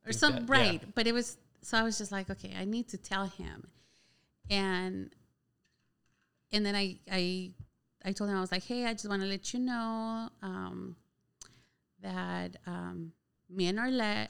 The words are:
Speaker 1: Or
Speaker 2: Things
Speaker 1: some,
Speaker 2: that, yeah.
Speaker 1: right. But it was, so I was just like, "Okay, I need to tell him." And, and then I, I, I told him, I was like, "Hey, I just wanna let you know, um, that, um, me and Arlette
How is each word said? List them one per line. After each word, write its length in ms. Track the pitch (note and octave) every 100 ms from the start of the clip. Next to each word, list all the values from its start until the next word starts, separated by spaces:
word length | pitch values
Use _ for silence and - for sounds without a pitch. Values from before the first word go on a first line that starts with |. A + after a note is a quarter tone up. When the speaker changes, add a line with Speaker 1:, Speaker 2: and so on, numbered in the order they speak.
| -
Speaker 1:
Or 60 |
Speaker 2:
Things 80 | -
Speaker 1:
some, 140 | D4+
Speaker 2:
that, 80 | B3+ A#3
yeah. 220 | C4+ G#3
Speaker 1:
right. 140 | E3 -
But 140 | - A3+
it 60 |
was, 240 | A#3 A#3 - _ _
so 120 | - A3+
I 20 |
was 160 | A3+ A3
just 140 | G#3
like, 180 | G3 F#3+
"Okay, 240 | G3 F#3+ F#3
I 100 | G3
need 220 | A3+ A#3+
to 80 | F#3+
tell 260 | - G3 G3
him." 420 | - E3+ - - _ _ _ _ _ _ _ -
And, 640 | G3+ F#3+ F3+ F#3 F#3+ - - _ _ _ _ _ _ _ _ _ _ _ _ _
and 120 | G#3
then 120 | G#3 G3+
I, 220 | G3 F#3 -
I, 380 | F#3+ F3+ F#3 F#3 - - _ _ _ F#3+
I 60 |
told 180 | G3 G3+
him, 80 | F#3+
I 40 |
was 100 | F#3
like, 120 | F#3
"Hey, 220 | - B3 A#3+
I 80 |
just 160 | A3 G#3
wanna 160 | G3 F#3+
let 300 | G3 - B3
you 40 |
know, 720 | B3+ A#3+ A3+ A3+ A3+ A3+ A3+ _
um, 520 | G3 F#3+ F#3 F3+ F#3+ E3+ _ _ _ _ - - _ _ _ _
that, 560 | F#3+ F#3 F3+ F3+ F3+ F3+ -
um, 440 | F3 F3 F3 E3 _ _ _ _
me 180 | F#3 F3
and 120 | G#3
Arlette 480 | B3+ C4 G#3+ G#3+